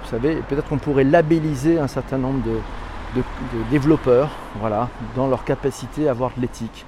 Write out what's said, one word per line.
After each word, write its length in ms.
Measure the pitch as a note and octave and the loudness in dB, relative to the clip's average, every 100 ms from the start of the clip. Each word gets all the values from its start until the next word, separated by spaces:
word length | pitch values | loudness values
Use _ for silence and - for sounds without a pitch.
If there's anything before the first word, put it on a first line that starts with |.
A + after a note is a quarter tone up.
Vous 60 | - | -6
savez, 320 | A#2 C3 D#3 A#2 | -2 0 0 -2
peut-être 180 | C#3+ - | -4 -2
qu'on 120 | C#3+ | -2
pourrait 240 | - C#3 | 2 4
labelliser 760 | C#3 E3+ D#3 E3 D#3 C#3 D3 E3 | 6 6 6 2 2 0 2 2
un 80 | C#3 | 2
certain 300 | - A#2+ C3+ | -4 -4 -2
nombre 260 | C3 C3+ | 0 -2
de, 120 | A2+ A2 G#2 - - - - B2 | -2 -2 -4 -10 -10 -10 -4 -4
de, 60 | |
de 420 | B2 - C3 A#2+ A2+ | -4 -6 -6 -4 0
développeurs, 600 | D3 C#3 D#3 - B2 D3 - - G#2 | 2 4 4 6 4 4 -2 -12 -4
voilà, 300 | A2 G#2 A#2+ - A2+ A#2+ | -2 0 -2 -4 -8 -2
dans 120 | C3+ | 0
leur 160 | B2 | 0
capacité 640 | - C#3 C#3 - A#2+ - D3 | 0 -2 -2 -4 -10 -2 0
à 40 | |
avoir 200 | A#2+ B2+ B2 | 0 -2 -2
de 60 | |
l'éthique. 440 | B2 - A2+ - | -4 -4 -10 -10